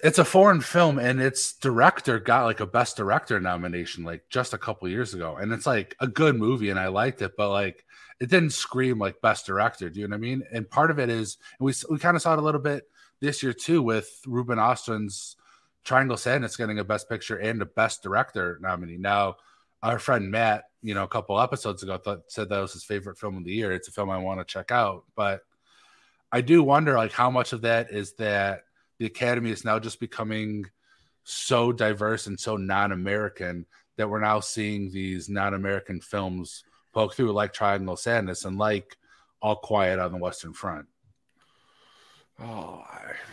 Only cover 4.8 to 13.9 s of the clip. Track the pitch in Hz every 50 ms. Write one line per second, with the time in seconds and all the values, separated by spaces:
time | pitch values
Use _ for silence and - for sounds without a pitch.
4.8 | 92 90 92 117 123 98 101 90 85 80 76 - 101 107 117 110 - 147 127 107
5.8 | 92 - - - 135 127 107 - 160 151 135 117 107 113 135 123 107 98 95 95
6.8 | 92 95 95 101 117 135 127 - 104 92 - - 104 101 98 101 101 95 - _
7.8 | _ _ - - - - - - 127 120 185 180 165 151 - - - - - 127
8.8 | 131 127 123 107 101 98 - - - 113 107 - - - 95 98 107 120 - -
9.8 | 95 85 78 101 104 101 104 104 113 120 131 131 - - 117 113 107 - - 147
10.8 | 151 165 156 147 131 120 117 113 110 101 - _ - - - - 131 139 131 -
11.8 | - - 156 147 - 175 175 156 - 165 165 151 151 156 151 143 131 147 143 135
12.8 | - _ _ _ - _ _ - 135 147 143 - - 131 117 - - - 170 165
13.8 | 131 117